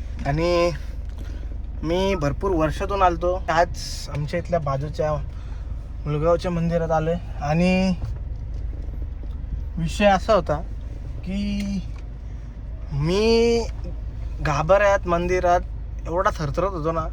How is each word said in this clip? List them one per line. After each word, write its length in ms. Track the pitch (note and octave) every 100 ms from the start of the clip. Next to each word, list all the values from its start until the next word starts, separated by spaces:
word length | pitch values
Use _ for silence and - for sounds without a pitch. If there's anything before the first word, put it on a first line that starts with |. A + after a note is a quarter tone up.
| - - C#3
आणि 420 | D3 E3+ F3 F3 D3 - - - - - - - - - -
मी 320 | D3+ F3+ G3 G3
भरपूर 360 | C#3+ C3+ G3
वर्षातून 500 | F3 D#3 C#3+ - G3
आलतो. 420 | F#3 E3+ F3 F#3 -
आज 180 | D#3+ F3+ - - - -
आमच्या 300 | C#3+ D3 F3
इथल्या 200 | E3 E3+
बाजूच्या 540 | C#3+ C#3 D3+ - D#3 D3+ C#3+ - - - - - - - D3+
मुलगावच्या 460 | D3 D#3+ E3+ F#3
मंदिरात 400 | E3+ E3 E3+ E3
आलोय 240 | D#3+ D#3 F3 - -
आणि 520 | C#3+ D#3+ F3+ F#3 F#3+ F3+ - - - - - - - - - - - - - - - - - -
विषय 280 | E3 - G#3
असा 280 | F#3+ -
होता 280 | G#3 E3 D3+ - - - - - - F3
की 380 | G3 G3+ G3+ G3+ G3 - - - - - - - - - - -
मी 720 | C#3+ D3+ F#3+ A3 A3+ A#3 A#3 A3+ - - - - - - - D3+
गाभाऱ्यात 640 | C#3+ D#3 G3 G3+ G3 F3+
मंदिरात 540 | E3+ F3 F#3 F3 F3+ - - - - -
एवढा 220 | E3 F#3 F#3+
थरथरत 260 | D3+ C3+
होतो 280 | F#3 F#3 D3+
ना 160 | E3 D#3+